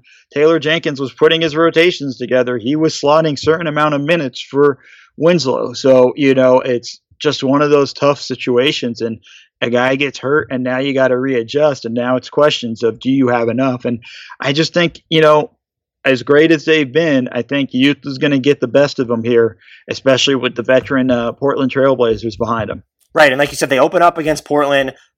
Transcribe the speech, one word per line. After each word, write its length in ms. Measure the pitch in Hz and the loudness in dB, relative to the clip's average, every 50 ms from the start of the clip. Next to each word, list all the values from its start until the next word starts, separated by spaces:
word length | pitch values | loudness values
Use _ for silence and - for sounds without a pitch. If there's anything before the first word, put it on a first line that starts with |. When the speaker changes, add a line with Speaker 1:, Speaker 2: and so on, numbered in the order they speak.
| _ _ _ _ _ _ - | _ _ _ _ _ _ -2
Speaker 1:
Taylor 260 | 143 151 160 165 156 | 2 2 4 2 2
Jenkins 400 | 131 151 160 165 - 160 143 127 | 0 -2 -2 -2 -2 -4 -6 -6
was 140 | 139 123 - | -8 -6 -2
putting 280 | - 156 160 165 165 | 2 2 2 4 2
his 140 | 165 160 143 | 0 -2 0
rotations 640 | 160 170 165 160 160 170 180 175 - 143 139 117 | 0 0 2 2 2 2 2 0 -2 -6 -8 -8
together, 400 | - 127 104 127 127 123 127 123 | -8 -4 -2 0 0 0 0 -2
he 180 | 117 104 127 151 | -4 -4 -2 -2
was 220 | 156 160 156 - - | 0 0 -2 -2 0
slotting 380 | 143 143 151 160 160 156 139 | 0 2 2 2 2 0 -2
certain 300 | - - 156 160 175 170 | -2 0 0 0 0 -2
amount 280 | 151 151 151 151 151 147 | -4 -2 0 0 0 0
of 60 | 143 | 0
minutes 400 | 143 151 175 165 143 123 123 - | 0 0 0 -2 -2 -6 -8 -12
for 380 | - - - 139 147 143 135 - _ _ - - _ _ _ | -12 -4 0 2 2 2 2 -2 _ _ -20 -20 _ _ _
Winslow. 560 | - 156 170 180 160 127 131 - - 110 123 120 | 0 2 2 2 2 0 -2 -4 -4 -4 -6 -6
So, 400 | - - 131 131 127 127 123 - | -2 2 4 6 6 6 4 2
you 180 | - 143 135 131 | 2 2 2 4
know, 280 | 131 131 127 127 131 | 4 4 4 4 2
it's 400 | - 135 123 117 120 - - - _ _ _ - | 2 0 -4 -4 -6 -10 -18 -20 _ _ _ -6
just 240 | - 151 131 - 143 | -4 -4 -2 -2 -2
one 180 | 131 139 143 | 0 0 2
of 80 | 151 147 | 2 4
those 220 | 147 143 139 135 - | 4 2 2 0 -2
tough 260 | - 143 143 143 - | -2 0 0 0 -2
situations, 800 | - - 127 - - 135 123 120 131 151 151 - - 120 113 - | -4 -10 -10 -6 -4 -2 0 2 2 0 -2 -4 -6 -8 -6 -6
and 200 | 113 113 113 - _ - - - _ _ _ - | -8 -8 -8 -10 _ -20 -20 -20 _ _ _ -8
a 80 | 127 120 | -6 -2
guy 260 | 120 120 127 131 135 | 0 0 0 0 0
gets 240 | 135 143 135 - - | -2 -2 -4 -6 -6
hurt, 280 | - 131 147 151 - - | -4 -2 -2 -2 -2 -4
and 120 | 135 123 127 | -6 -6 -4
now 160 | 123 127 127 | -4 -4 -4
you 140 | 139 143 131 | -4 -2 0
gotta 240 | 131 131 127 127 | 2 2 2 2
readjust, 680 | 123 131 135 131 117 113 113 - 143 151 151 135 - - | 0 -2 -2 -2 -2 -4 -2 -2 0 0 0 0 -2 -6
and 80 | 113 113 | -6 -4
now 200 | 120 120 127 127 | -4 -2 -2 -2
it's 120 | 127 - - | -2 -4 -4
questions 520 | - 147 147 151 147 - 123 117 113 - 117 | 0 0 2 2 0 -2 -6 -8 -6 -4 -4
of, 160 | 113 113 123 | -4 -4 -4
do 100 | - 127 | -2 -2
you 160 | 135 139 131 120 | 0 2 2 0
have 180 | 123 120 117 117 | 0 0 -2 -2
enough? 360 | 113 131 135 135 123 123 - | -2 0 -2 -2 -2 -4 -6
And 180 | 123 120 113 - - - - - - - - | -6 -6 -8 -10 -16 -20 -20 -20 -20 -12 -8
I 120 | - 139 | -6 -4
just 220 | 139 156 160 - - | -2 -2 -2 -2 0
think, 280 | 175 170 165 - - _ - | -2 -2 -2 -4 -8 _ -2
you 120 | 165 160 | 0 4
know, 300 | 156 151 151 151 - - _ _ _ _ _ _ _ _ _ _ - | 4 4 4 4 0 -2 _ _ _ _ _ _ _ _ _ _ -2
as 200 | 139 135 120 - | -2 -2 0 0
great 280 | - 143 147 160 160 | 2 4 4 4 4
as 140 | 165 151 - | 2 2 2
they've 260 | 165 160 156 147 123 | 0 0 0 0 0
been, 380 | 123 156 165 156 143 131 127 - | -2 -2 0 0 0 0 -2 -4
I 100 | - 123 | -6 -8
think 320 | 117 - 139 139 135 - - | -6 -4 -4 -4 -4 -2 -2
youth 260 | 127 131 143 135 - - | 0 2 2 0 -2 -6
is 140 | 143 131 | -12 -8
gonna 200 | 131 151 147 143 135 | -4 -2 -2 0 0
get 200 | 123 143 143 - | 2 0 0 0
the 80 | - | 0
best 320 | 117 110 139 143 147 - - | 0 2 2 2 2 0 -4
of 80 | 131 | -4
them 160 | 113 120 113 110 | -2 -2 -4 0
here, 340 | 120 123 117 113 107 - _ _ - - - _ - | 0 2 2 2 0 -2 _ _ -20 -20 -18 _ -12
especially 460 | 110 - - 135 131 123 - 143 139 | -8 -2 0 0 2 2 2 0 0
with 200 | 123 127 123 117 | 0 -2 -4 -6
the 60 | 123 113 | -4 0
veteran, 460 | 131 127 127 104 104 143 131 127 127 | 2 2 0 0 0 -2 -2 0 0
uh, 220 | 123 120 117 117 | 0 -2 -2 -4
Portland 400 | 113 - 139 139 - 123 135 127 - | -4 -4 -2 -2 -2 0 -2 -2 0
Trailblazers 640 | 139 131 139 131 123 120 113 110 104 113 113 101 | 0 2 2 2 2 0 0 0 -2 -4 -8 -6
behind 320 | - 120 107 117 113 104 98 | -6 -6 -4 -4 -4 -6 -8
them. 140 | - - - _ _ _ _ _ - | -10 -14 -16 _ _ _ _ _ 2
Speaker 2:
Right, 180 | 160 151 139 | 2 4 4
and 80 | 127 135 | 4 2
like 120 | 147 143 | -2 -2
you 40 | - | -2
said, 140 | - 170 123 | -4 -2 0
they 100 | 139 127 | 2 2
open 220 | 143 160 180 175 | 2 2 2 4
up 160 | 175 170 - | 2 2 2
against 260 | 170 147 156 151 - - | 0 -4 -4 -4 -4 -4
Portland, 500 | - 147 147 143 139 143 139 135 131 - _ _ _ _ | -2 -2 0 0 2 0 0 0 -2 -6 _ _ _ _